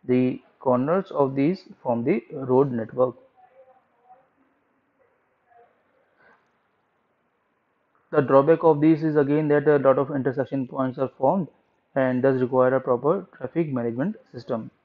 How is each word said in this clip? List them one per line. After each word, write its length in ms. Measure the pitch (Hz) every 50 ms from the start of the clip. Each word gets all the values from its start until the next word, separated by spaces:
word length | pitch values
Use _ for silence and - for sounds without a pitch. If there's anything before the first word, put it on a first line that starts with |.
| _
The 360 | 127 123 127 127 127 - - _ _ _ _
corners 520 | - 135 123 123 131 147 170 196 190 -
of 240 | - 147 143 135 135
these 280 | 139 139 151 190 - - - 208 _ _
form 200 | 135 120 117 117
the 200 | 139 190 226 - _
road 400 | - 143 135 123 127 131 143 139
network. 440 | 120 117 110 110 - 123 127 127 120 - _ _ _ _ - _ _ _ - _ _ _ _ _ _ _ _ 740 762 _ _ _ _ _ 269 _ _ _ _ _ _ _ _ _ _ _ _ _ _ _ _ _ _ _ _ _ 117 - _ _ _ _ _ _ _ _ _ _ _ _ _ _ _ _ _ _ _ _ _ _ _ _ _ _ _ _ _ _ _ _ _ _ _ _ _ _ _ _ _ _ _ _ _ _ _ _ _ _
The 100 | - 151
drawback 420 | 139 123 131 135 139 151 165 160 -
of 160 | 160 156 147
these 240 | 147 160 160 147 160
is 140 | 160 147
again 320 | 151 147 135 147 151 156 147
that 180 | 147 147 143
a 100 | 151 147 143
lot 180 | 131 135 131
of 140 | 139 139 131 143
intersection 500 | 139 123 139 127 143 127 - 143 139 131
points 320 | 120 - 139 131 131 123
are 120 | 151 135 120 _
formed 320 | _ 131 135 175 196 165 - _ _ _ _ _ _ _ _ _
and 300 | 139 131 127 127 127 123
thus 160 | 135 131 127
require 340 | 127 123 131 127 127 127 131
a 40 | 131
proper 480 | 127 131 123 120 127 143 175 196 185 _ _
traffic 320 | - 127 123 _ 165 170
management 480 | 151 131 123 117 117 117 120 143 196 214 - _ _
system. 400 | - 123 117 - 127 110 107 - _ _